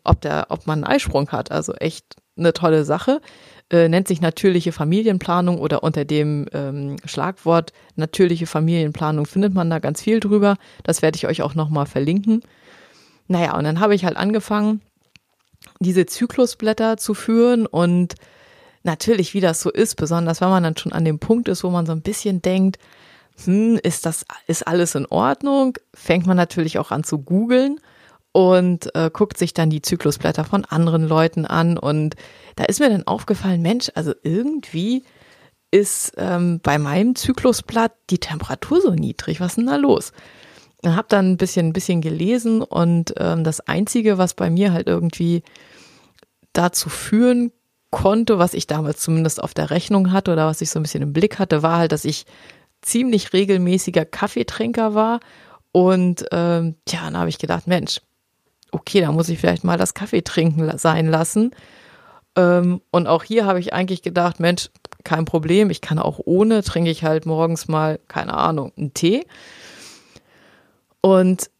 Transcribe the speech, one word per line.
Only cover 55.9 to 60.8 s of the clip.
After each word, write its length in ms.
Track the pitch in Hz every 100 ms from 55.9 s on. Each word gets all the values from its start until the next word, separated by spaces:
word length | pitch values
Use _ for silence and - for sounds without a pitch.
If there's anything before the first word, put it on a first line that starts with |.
| 185 180 175 -
ähm, 440 | 170 170 170 165 160
tja, 160 | - 170
dann 120 | 160 160
habe 120 | 170
ich 100 | 160
gedacht, 280 | 156 170 -
„Mensch, 340 | 175 - - _ _ _ _ _ _ _
okay, 280 | - - 202
da 120 | 160
muss 160 | 156 165
ich 100 | 170
vielleicht 260 | - 170
mal 140 | 175 175
das 160 | 92
Kaffeetrinken 720 | - 202 226 - - 165 156
la-, 140 | 156
sein 280 | -